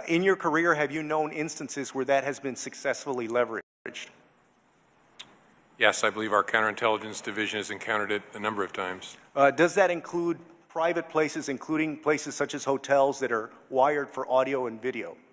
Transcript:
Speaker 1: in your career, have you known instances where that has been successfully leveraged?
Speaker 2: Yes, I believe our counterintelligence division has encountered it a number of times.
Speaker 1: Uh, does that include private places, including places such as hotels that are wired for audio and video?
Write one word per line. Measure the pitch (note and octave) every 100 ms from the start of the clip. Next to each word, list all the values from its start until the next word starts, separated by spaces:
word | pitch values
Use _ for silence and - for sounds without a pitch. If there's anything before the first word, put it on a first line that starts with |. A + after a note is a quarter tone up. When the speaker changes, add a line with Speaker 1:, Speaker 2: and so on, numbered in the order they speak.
| -
Speaker 1:
in | E3+
your | F#3+ F#3
career, | E3+ D3+ E3+
have | D3+ D3
you | D#3
known | D3+ D#3 D3+
instances | D#3 D#3 - C#3+ C#3+ C3+
where | C3+ C3
that | C#3
has | C3+ C3+
been | C3+ A#2
successfully | C3+ - C#3 B2 D3 B2 A2+
leveraged? | A#2+ A#2 A2 - _ - - - - _ _ _ _ _ _ _ _ _ - - _ _ _ _ -
Speaker 2:
Yes, | A2 F#2+
I | A2
believe | G#2 A2
our | G#2
counterintelligence | F#2+ A2+ A2 G2+ A#2 G#2+ G#2+ G2
division | - G2+ G2+ G#2+
has | G2
encountered | G2 G#2+ G#2+ G2+
it | G#2 -
a | G#2+
number | G#2 G#2
of | F#2
times. | - F#2 F#2 - - - C#3
Speaker 1:
Uh, | C#3
does | C3 E3+ F3
that | F3+
include | E3+ - F3 E3+ E3 - - _
private | E3 E3 E3+ D#3+
places, | D#3 D#3 D#3+ C#3+
including | B2+ - D#3 D#3+ C#3+
places | D3+ D3 D3 -
such | C#3+
as | C#3+ C3+
hotels | C3+ - C#3+ C#3 C3
that | C3
are | A2+ A2+ - -
wired | C3 C#3 D3 C#3
for | - C3+
audio | B2+ C3 C3+ B2
and | A2
video? | B2 A#2+ E2+ D#2+ _